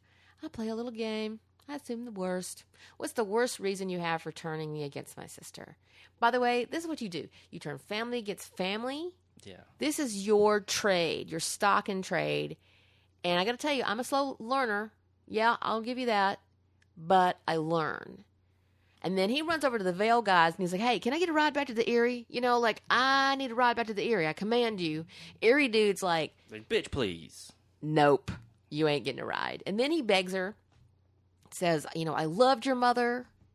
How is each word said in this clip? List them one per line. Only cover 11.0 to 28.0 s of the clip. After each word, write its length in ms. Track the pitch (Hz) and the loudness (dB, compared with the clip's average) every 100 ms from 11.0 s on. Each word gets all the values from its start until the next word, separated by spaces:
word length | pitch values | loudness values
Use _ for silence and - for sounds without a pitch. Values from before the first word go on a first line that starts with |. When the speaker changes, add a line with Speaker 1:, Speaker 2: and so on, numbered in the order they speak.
| 160 85 - | 2 -2 -6
Speaker 1:
your 100 | 160 | -6
stock 480 | - - 208 196 - | -6 0 2 2 0
and 160 | 190 | -6
trade. 520 | 185 165 147 147 147 156 _ _ _ _ _ _ | -2 -2 0 -2 -4 -10 _ _ _ _ _ _
And 160 | 175 175 | -2 0
I 40 | |
gotta 120 | 196 240 | 0 -2
tell 160 | 294 | -2
you, 100 | 277 | -2
I'm 140 | - 214 | -2 -4
a 40 | |
slow 320 | 240 277 277 - | -2 -2 -2 -6
learner. 540 | 220 269 240 208 220 _ _ _ - | -4 -2 0 -2 -6 _ _ _ -6
Yeah, 300 | 208 226 226 | 0 2 2
I'll 180 | - 220 | -2 -4
give 180 | 226 254 | -4 -4
you 80 | 240 | 0
that. 340 | 202 196 208 _ _ _ _ _ - | 2 2 0 _ _ _ _ _ -10
But 440 | 160 190 180 - - | 4 6 6 2 -2
I 80 | 165 | -2
learn. 680 | 156 165 151 - - - - _ _ _ _ _ _ _ | 0 0 0 -4 -10 -18 -20 _ _ _ _ _ _ _
And 160 | 165 190 | -2 0
then 100 | 190 | 2
he 120 | 277 | 0
runs 220 | 320 320 | 0 0
over 120 | 277 233 | 0 0
to 60 | |
the 80 | 185 | -2
Vale 300 | 180 220 233 | 0 2 2
guys 320 | 208 180 170 | 4 6 6
and 60 | 165 | 2
he's 120 | 180 | -2
like, 80 | 180 | 0
"Hey, 160 | 240 208 | 0 0
can 140 | 240 | 0
I 40 | 311 | 0
get 100 | 349 | 0
a 40 | |
ride 200 | 302 302 | 2 2
back 120 | 285 277 | 0 -4
to 80 | |
the 120 | 226 - | -2 2
Eyrie? 360 | 233 240 247 233 | 2 2 -2 -6
You 120 | 240 | -2
know, 160 | 247 240 | 2 4
like, 240 | 233 208 - | 2 0 0
I 440 | 226 269 269 269 269 | 2 4 4 2 0
need 140 | 262 | -2
a 40 | |
ride 220 | 226 247 233 | 2 2 2
back 100 | 220 | -2
to 60 | |
the 100 | 202 180 | -2 0
Eyrie. 160 | 208 156 | 2 0
I 40 | |
command 460 | 156 202 240 233 202 | -2 0 2 2 0
you." 240 | 165 156 165 - - - | -2 -4 -8 -16 -18 0
Eyrie 260 | 214 285 269 | 4 6 4
dude's 340 | 220 208 185 | 4 4 2
like, 320 | 185 165 147 _ - | 0 0 -2 _ -18
Speaker 2:
Like, 180 | 110 110 | -14 -2
"Bitch, 220 | 214 - | -2 -2
please." 640 | 143 104 82 76 - - - _ - | -2 -2 -4 -12 -18 -20 -20 _ -10
Speaker 1:
"Nope, 480 | 151 156 | 0 4